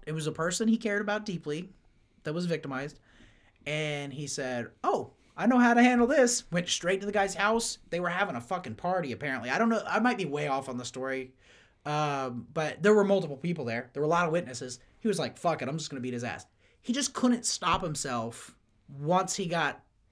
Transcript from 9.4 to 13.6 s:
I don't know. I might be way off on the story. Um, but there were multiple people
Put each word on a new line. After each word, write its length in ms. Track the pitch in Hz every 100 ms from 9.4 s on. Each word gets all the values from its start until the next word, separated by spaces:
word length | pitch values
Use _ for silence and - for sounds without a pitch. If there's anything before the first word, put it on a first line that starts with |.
| 120
I 80 | 151
don't 120 | 226
know. 120 | 226 -
I 120 | 196
might 180 | 240 226
be 80 | 160
way 220 | 147 147
off 180 | 135 135
on 100 | 123
the 60 | 123
story. 460 | 131 131 131 127 _ _ - _ _ 147
Um, 640 | 151 151 139 131 120 -
but 300 | 160 160 -
there 100 | 190
were 100 | 214
multiple 340 | 202 196 165 135
people 280 | 170 170